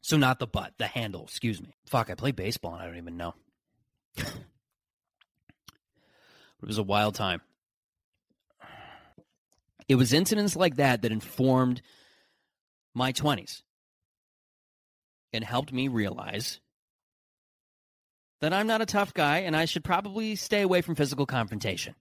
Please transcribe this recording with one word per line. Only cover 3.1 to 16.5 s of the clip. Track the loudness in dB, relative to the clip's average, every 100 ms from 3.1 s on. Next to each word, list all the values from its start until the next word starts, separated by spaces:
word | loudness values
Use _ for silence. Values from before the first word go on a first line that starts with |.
| -8
know. | -10 -10 _ _ _ _ _ _ _ -10
<laughs> | -10 -10 -18 _ _ _ _ _ _ _ _ _ _ _ -20 _ _ _ _ _ _ -20 _ _
It | -4
was | -2
a |
wild | 2 4 4
time. | 0 -2 -2 _ _ _ _ _ _ _ _ _ _ _ _ -20 -20 -20 -20 _ -20 _ _ _ _ _ _ 2
It | 4
was | 6
incidents | 4 4 2 0 2
like | 2 4
that | 2 4
that | 0
informed | -2 -6 0 4 6 4 0 _ _ _ _ _ _ _ _ _ _ _
my | -2 -2
twenties | 0 0 0 -4 -16 _ _ _ _ _ _ _ _ _ _ _ _ _ _ _ _ _
and | -8
helped | -4 -4 -2
me | -2 -2
realize | 0 -2 -4 -8 -6 -8